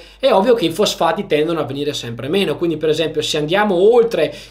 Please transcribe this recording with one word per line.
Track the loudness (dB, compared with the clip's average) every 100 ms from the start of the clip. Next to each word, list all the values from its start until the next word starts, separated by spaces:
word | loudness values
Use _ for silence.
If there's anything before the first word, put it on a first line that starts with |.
| -14 -2
è | 2
ovvio | 4 4
che | 2
i | 2
fosfati | 0 -2 0 -2 -2 -2
tendono | 0 0 -2
a |
venire | -4 -6 -6
sempre | -6 -10 -10 -4
meno, | -2 -2 -2
quindi | -2 -2
per | 0
esempio | 0 0 -2
se | -2 -4
andiamo | 0 0 2
oltre | 4 4 6 4 2 -2 -4 -16